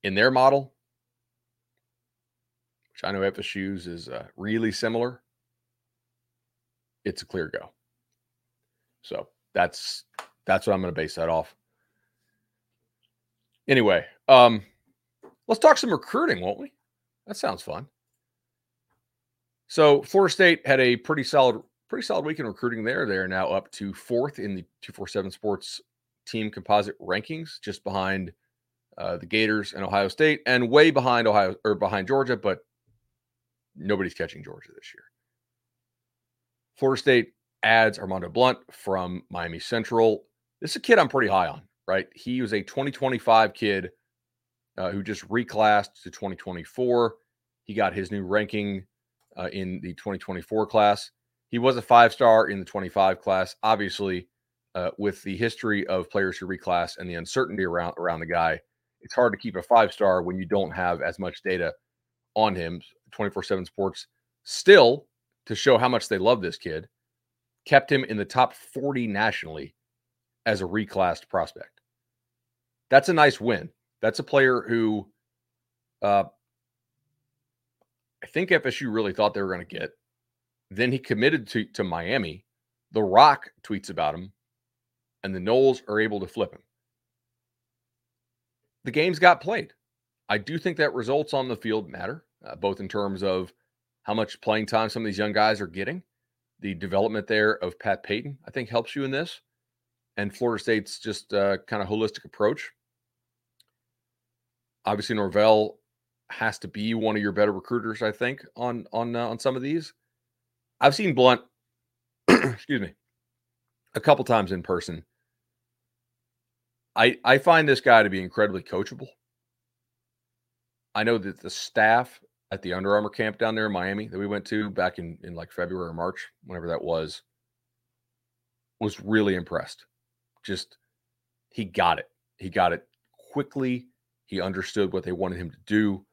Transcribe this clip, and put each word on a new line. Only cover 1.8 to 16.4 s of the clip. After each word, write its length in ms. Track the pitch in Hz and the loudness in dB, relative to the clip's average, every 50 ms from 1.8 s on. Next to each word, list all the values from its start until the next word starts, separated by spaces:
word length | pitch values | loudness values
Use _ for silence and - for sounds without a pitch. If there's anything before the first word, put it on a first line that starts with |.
| _ _ _ _ _ _ _ _ _ _ _ _ _ _ _ _ _ _ _ _ _ _ | _ _ _ _ _ _ _ _ _ _ _ _ _ _ _ _ _ _ _ _ _ _
which 120 | _ - - | _ -10 -8
I 80 | 95 | -6
know 100 | 98 98 | -2 -2
F 160 | 98 98 92 - | -2 -2 -2 -4
S 160 | 101 - - | -12 -8 -6
U's 320 | 101 95 98 98 92 85 | -6 -6 -6 -6 -8 -10
is, 220 | 87 85 85 80 - | -12 -14 -14 -14 -12
uh, 180 | 64 - - - _ | -12 -14 -14 -16 _
really 360 | - 95 107 110 113 113 113 | -10 -4 -2 0 0 0 -2
similar, 500 | - - - 113 113 113 117 123 127 _ _ _ _ _ _ _ _ _ _ _ _ _ _ _ _ _ _ _ _ _ _ _ _ _ _ _ _ _ _ _ _ _ _ _ _ _ _ | -2 -2 -4 -2 -2 -2 -4 -4 -6 _ _ _ _ _ _ _ _ _ _ _ _ _ _ _ _ _ _ _ _ _ _ _ _ _ _ _ _ _ _ _ _ _ _ _ _ _ _
it's 180 | 101 95 - | -8 -8 -8
a 40 | - | -14
clear 220 | _ - 92 82 78 | _ -8 -8 -6 -6
go. 220 | - - 87 - _ _ _ _ _ _ _ _ _ _ _ _ _ _ _ _ _ _ _ _ _ _ _ _ _ _ | -8 -12 -12 -14 _ _ _ _ _ _ _ _ _ _ _ _ _ _ _ _ _ _ _ _ _ _ _ _ _ _
So 260 | _ - - 50 50 _ _ _ _ _ _ | _ -12 -12 -12 -12 _ _ _ _ _ _
that's, 500 | 92 90 87 - - - - - - _ _ _ - - _ _ _ _ | 0 0 0 -2 -10 -12 -12 -12 -14 _ _ _ -18 -18 _ _ _ _
that's 200 | - 95 95 - | -2 -2 0 2
what 60 | 113 | -2
I'm 80 | 98 92 | -2 -2
gonna 120 | 92 90 | -2 -4
base 220 | 82 78 80 80 - | -4 -6 -8 -6 -6
that 140 | 87 82 82 | -4 -2 -2
off. 260 | 82 80 78 - _ _ _ _ _ _ _ _ _ _ _ _ _ _ _ _ _ _ _ _ _ _ _ _ _ _ _ _ _ _ _ _ _ _ _ _ _ _ _ _ _ _ _ - | -2 -2 -4 -6 _ _ _ _ _ _ _ _ _ _ _ _ _ _ _ _ _ _ _ _ _ _ _ _ _ _ _ _ _ _ _ _ _ _ _ _ _ _ _ _ _ _ _ 2
Anyway, 380 | 139 127 113 101 92 82 - - _ _ _ | 4 6 6 6 4 2 0 -4 _ _ _
um, 360 | - 135 127 123 120 113 104 98 _ _ _ _ _ _ _ _ _ _ _ - - _ _ _ | 8 10 10 10 10 8 2 -6 _ _ _ _ _ _ _ _ _ _ _ -20 -20 _ _ _
let's 140 | - 226 - | -4 0 6
talk 160 | - 311 302 | 8 8 8
some 160 | - - 247 | 6 2 -2
recruiting, 480 | 175 123 - - - 254 339 330 - 87 | -2 -2 -4 -4 -4 -2 -2 -2 -2 -2